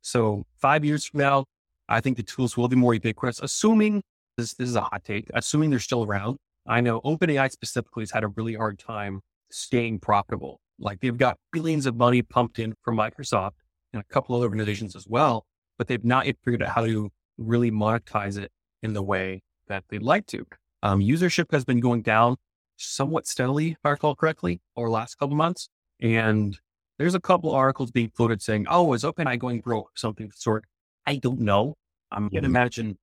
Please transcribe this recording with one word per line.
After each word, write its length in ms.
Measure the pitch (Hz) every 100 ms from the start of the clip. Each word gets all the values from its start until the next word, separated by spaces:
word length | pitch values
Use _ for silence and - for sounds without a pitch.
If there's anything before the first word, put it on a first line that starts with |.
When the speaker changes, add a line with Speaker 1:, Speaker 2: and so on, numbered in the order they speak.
Speaker 1:
So 440 | - 123 110 104 - _
five 280 | 135 151
years 220 | 147 151 -
from 140 | 147
now, 260 | 139 139 135 _ _ _ _
I 120 | 110
think 160 | 135 127
the 60 |
tools 340 | - - 123 -
will 120 | 120
be 80 | 127
more 180 | 123
ubiquitous, 460 | 113 110 107 127 117
assuming, 640 | 135 - 214 220 214 208 - _ _ -
this, 180 | 117
this 140 | - 123
is 80 | 117
a 60 |
hot 220 | - 101
take, 240 | - 101 110
assuming 360 | 117 - 151 156
they're 100 | 135
still 240 | - 123
around. 320 | 107 101 104 135 _ _ -
I 140 | 117
know 200 | 120 113
Open 280 | 135 156 170
A 80 | 143
I 100 | 135
specifically 540 | - - - 113 -
has 100 | 107
had 100 | 113
a 60 | 110
really 260 | 101 113
hard 240 | 110 107 101
time 420 | - 110 101 98 - _ _
staying 500 | - - 123 117 110
profitable. 600 | - 104 98 - 69 - _ _
Like, 220 | 101 101
they've 160 | 127 120
got 200 | 127 - _
billions 320 | 165 160 156
of 120 | 135 117
money 260 | 123 123
pumped 360 | 113 - 117 -
in 140 | 113 110
from 140 | - 113
Microsoft 560 | 107 - 131 107 95 - _ _ _
and 80 | 113
a 40 |
couple 320 | 101 - 131 123
other 80 |
organizations 500 | 120 107 107 104 107
as 120 | 87 98
well, 380 | 113 151 113 - _ _ _
but 120 | 117
they've 160 | 123
not 220 | 113 127 131
yet 100 | 123
figured 180 | - 120
out 60 | -
how 160 | - 113
to 240 | 110 107 _ _ -
really 360 | 113 120 120
monetize 680 | 107 107 113 - 107 101 101
it 140 | 98 _ _ _
in 100 | 110
the 100 | 104
way 400 | 95 95 95 95 _ _ _
that 180 | 98 -
they'd 140 | 104
like 240 | 110 175 202
to. 200 | - - - _ _
Um, 180 | - 98
usership 460 | 101 156 180 - 165
has 140 | 147
been 160 | 127 123
going 220 | 123 120
down 340 | 110 110 120 131 _ _ _ _
somewhat 460 | - - 139 160 -
steadily, 460 | - 127 143 160
if 60 | 160
I 80 | 147
recall 240 | 147 151
correctly, 460 | 139 160 160 180 175 _ -
over 100 | 117
the 60 |
last 240 | 113 113 -
couple 180 | 139
months. 340 | 147 165 175 - _ _ _
And 560 | 113 113 110 107 104 98 _ _ _ _
there's 180 | 156
a 60 | 180
couple 300 | - 180 160
articles 400 | 135 131 131 127
being 200 | 123 117
floated 300 | - 117 110
saying, 260 | - 107 104
"Oh, 240 | 175 170
is 120 | 120
Open 220 | 143 170 147
A 40 |
I 60 | 123
going 240 | 123 120
broke?" 380 | 117 117 101 -
Something 280 | 113 104 107
of 40 |
the 60 | -
sort. 280 | - 107 - _ _ _
I 120 | - 143
don't 240 | 127 131
know. 340 | 110 101 120 156 _ _ _
I 60 | 101
can 100 | 104
Speaker 2:
Mm-hmm. 160 | 95
Speaker 1:
imagine. 540 | 131 127 123 120 110 95